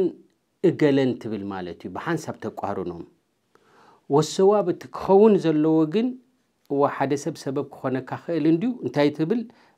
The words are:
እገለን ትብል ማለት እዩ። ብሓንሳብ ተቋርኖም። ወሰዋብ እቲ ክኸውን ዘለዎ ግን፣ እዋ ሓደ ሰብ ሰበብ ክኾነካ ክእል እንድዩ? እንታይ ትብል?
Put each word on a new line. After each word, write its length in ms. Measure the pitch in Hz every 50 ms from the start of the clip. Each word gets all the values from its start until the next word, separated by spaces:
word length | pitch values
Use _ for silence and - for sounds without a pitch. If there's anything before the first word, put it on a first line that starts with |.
| 185 175 - - _ _ _ _ _ _ _ _ -
እገለን 460 | 175 135 120 156 143 139 139 135 131 113
ትብል 280 | - - 113 107 101 98
ማለት 340 | 101 98 95 90 87 87 -
እዩ። 120 | - 104
ብሓንሳብ 440 | 92 95 - 156 170 156 - - 104 -
ተቋርኖም። 640 | - 107 - - - 98 101 98 90 87 85 85 76 - _ _ _ _ _ _ _ _ _ _ _ _ _ _ _ _ _ _ _ -
ወሰዋብ 560 | 139 147 151 - - - 190 196 208 208 185 180
እቲ 140 | 165 - - -
ክኸውን 460 | - - - - 190 196 214 226 208
ዘለዎ 420 | 170 147 165 156 151 151 160 160 160 160
ግን፣ 200 | 156 156 214 233 254 247 - _ _ _ _ _ _ _ _ _ _
እዋ 120 | 143 139 143 131
ሓደ 240 | - - 139 135 147
ሰብ 200 | 139 - 170 151
ሰበብ 300 | - - 147 131 147 135 -
ክኾነካ 420 | - - - 135 127 131 127 - 135 123
ክእል 260 | - - 170 160 147
እንድዩ? 240 | 160 165 170 190 254 233 -
እንታይ 300 | - 123 - 147 147 147
ትብል? 300 | 147 - 160 160 220 247 226 - - _ _ _ _